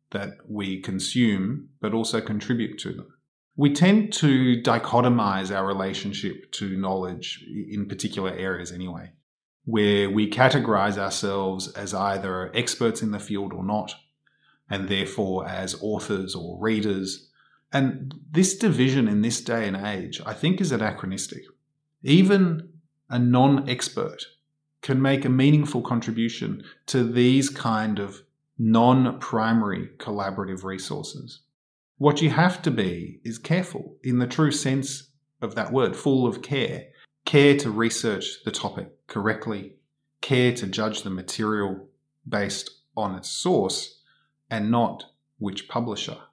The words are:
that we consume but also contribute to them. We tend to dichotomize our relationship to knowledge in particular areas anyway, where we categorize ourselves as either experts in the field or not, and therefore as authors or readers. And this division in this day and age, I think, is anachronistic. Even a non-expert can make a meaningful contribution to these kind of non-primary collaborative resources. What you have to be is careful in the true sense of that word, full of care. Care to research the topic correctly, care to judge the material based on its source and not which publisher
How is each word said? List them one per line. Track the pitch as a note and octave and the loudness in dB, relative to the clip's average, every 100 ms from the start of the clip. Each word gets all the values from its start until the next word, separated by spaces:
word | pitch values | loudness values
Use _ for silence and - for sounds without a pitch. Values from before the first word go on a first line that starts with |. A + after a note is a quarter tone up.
| _ | _
that | G2 G2 - - | -8 -8 -12 -10
we | G#2 G2 F#2+ | -6 -4 -6
consume | - F#2 - B2 A#2 G2 F#2+ C#3 - _ | -6 -6 -2 2 2 2 -2 -6 -10 _
but | G#2+ | -4
also | A2+ A2 A2+ | -2 -2 -2
contribute | - G#2+ - A#2+ G#2+ - | -2 -4 -2 -2 -2 -6
to | F#2 | -10
them. | - - _ _ _ _ - | -12 -16 _ _ _ _ 2
We | C#3+ | 2
tend | C#3+ F3+ G#3+ G#3 | 6 6 6 4
to | - D3+ C3 B2+ A#2 | 2 4 6 4 4
dichotomize | B2 A#2 - A#2 B2 A#2+ G#2 G2 F#2+ G2 | 2 2 2 4 4 4 2 0 -2 -2
our | F#2+ | 0
relationship | G2 F#2+ F#2+ G2+ - G2 - - | 0 -2 -4 -6 -6 -6 -8 -12
to | - G2+ F#2+ | -8 -4 -2
knowledge | F#2+ F#2+ F#2 F2+ - - - G#2 - | -2 -2 -4 -6 -10 -12 -12 -10 -6
in | G#2 G2 | -6 -6
particular | F#2+ G#2 G#2 F#2 | -6 -6 -4 -6
areas | F2 F#2+ F2 E2+ | -4 -4 -6 -8
anyway, | F2+ F#2 D#2+ E2+ - _ _ _ _ - | -10 -10 -10 -14 -20 _ _ _ _ -2
where | A2 G#2 G2+ G2 | 2 4 4 2
we | G#2 G#2+ | 2 0
categorize | - C3 C3+ A#2 G2+ G2+ G2+ | 4 4 4 2 2 2 -2
ourselves | G2 - G2+ G2 F#2+ F#2+ - | -4 -4 -2 -2 -2 -4 -8
as | - G2+ G2 | -10 -8 -2
either | G2+ G2 F#2+ F#2 F#2 A#2 | -2 -2 -4 -6 -4 -4
experts | B2 - A#2 A2 | -4 0 -2 0
in | A2 | -4
the | G#2 | -4
field | - G2+ G2 | -6 -6 -6
or | F2+ | -6
not, | F#2+ G#2+ - - _ _ _ _ _ _ - | -4 -4 -4 -12 _ _ _ _ _ _ -8
and | G2+ F#2 | -6 -2
therefore | G2 G2 - G2 F#2 F2+ | -2 -2 -2 -2 -2 -4
as | F#2 F#2+ - | -6 -8 -6
authors | G#2+ G#2 - G2 F#2+ F#2 | -6 -6 -4 -4 -4 -8
or | E2+ F2 | -10 -4
readers. | G#2+ A2 G#2 F#2+ F#2+ - - _ _ _ _ | -2 0 0 -2 -4 -10 -16 _ _ _ _
And | C#3+ C3 - - - - | 0 0 -2 -10 -14 -2
this | D#3+ F#3+ - | 2 2 2
division | A3+ B2 C3 C3+ A2 | 2 4 4 4 2
in | G#2 | 2
this | A2+ A2+ | 0 -2
day | - A#2 G#2 | -2 -2 -2
and | F#2+ | -4
age, | G#2 G2 F2+ - | -4 -6 -8 -10
I | - | -10
think, | G#2+ D#3+ F#3+ | -4 0 0
is | F3 | 0
anachronistic. | A#2+ G#2+ - G2 F#2 - - - _ _ _ _ _ | 0 -2 -2 -6 -6 -8 -12 -18 _ _ _ _ _
Even | B2+ E3+ F#3+ G3+ F3+ D#3+ - - _ _ - | 4 6 8 6 4 0 -6 -20 _ _ -6
a | B2 | 2
non-expert | B2 B2 C3+ C#3 C3+ A#2+ - - F#2 - - _ _ _ _ _ | 4 6 6 6 2 -4 -4 -4 -6 -8 -18 _ _ _ _ _
can | - C3 | -2 2
make | C3+ C3+ C3 | 2 2 2
a | |
meaningful | B2+ C3+ D3+ C#3+ B2 | 4 6 6 4 -2
contribution | - A#2+ A2+ A2 A#2 - A2 G2+ - - - | -2 -2 -2 -2 -2 -4 -6 -8 -12 -18 -4
to | C3 | 0
these | A#2 A#2+ B2 C3+ C#3 | 2 4 4 4 2
kind | - A#2 A2 A2 G2+ | -2 -2 0 0 -2
of | G2 - _ _ _ - | -6 -10 _ _ _ -2
non-primary | A2 A#2 A#2+ C3 B2+ - - A2+ A2 A2+ G#2 F#2 F#2+ - | 4 6 8 6 4 -2 -4 -2 2 2 0 -4 -8 -12
collaborative | - G2+ G2 G2 F#2+ F#2 | -8 -6 -4 -6 -8 -8
resources. | F#2 F#2+ - D3+ - C#3 A#2+ - _ _ _ _ _ - | -8 -10 -8 -8 -10 -14 -16 -20 _ _ _ _ _ 0
What | C#3+ D3 | 2 4
you | D#3 | 2
have | B2+ F3+ F3+ | 4 2 2
to | D#3+ | -2
be | A#2+ F#2+ F2 E2+ - | 0 -2 -4 -10 -12
is | A#2 A2 | -12 -10
careful | - F3 F3 - - - | -2 -2 -2 -8 -14 -10
in | C3 B2 | -2 0
the | B2 | 0
true | C#3 D3+ | 2 2
sense | C#3 C3+ C3+ C3 - - _ _ _ | 2 0 -2 -2 -8 -16 _ _ _
of | A2+ A2+ | -8 -6
that | - | -2
word, | C3 A#2+ F#2+ | 2 2 0
full | D3 C3 B2 | 2 2 2
of | - | -2
care. | - C#3 A#2 - - _ _ _ - | -4 -2 -2 -4 -12 _ _ _ 2
Care | D3 C#3+ C#3+ | 6 8 6
to | A#2+ | 2
research | G#2+ A#2 - A#2 F#2+ - - - | 0 0 0 -2 -2 -6 -8 -8
the | |
topic | - G#2 - - _ - | -6 -6 -8 -14 _ -10
correctly, | A2 G#2 G#2+ A#2 G2+ F#2+ - _ _ _ _ | -4 -2 -2 -6 -8 -10 -20 _ _ _ _
care | - B2+ B2 | -2 2 4
to | A#2 G2 | 2 -4
judge | F#2+ A2 G#2 | -2 -4 -4
the | G2 | -6
material | F#2 F2+ - G#2+ G#2+ G2+ F#2+ - _ _ _ - | -8 -8 -4 -2 -2 -2 -6 -12 _ _ _ -6
based | G#2+ G2+ - - - _ - | -4 -4 -6 -12 -18 _ -6
on | G2+ F#2 | -6 -6
its | - | -10
source | - F3+ D3 F#2+ - - - _ _ _ _ _ | -4 0 2 2 -4 -8 -16 _ _ _ _ _
and | A2+ G#2+ | -4 0
not | A#2 A2+ - - _ _ _ | 2 0 -2 -16 _ _ _
which | G2+ F#2 - | -8 -8 -6
publisher | A#2+ A#2+ G2+ - - - | -4 -4 -6 -8 -12 -18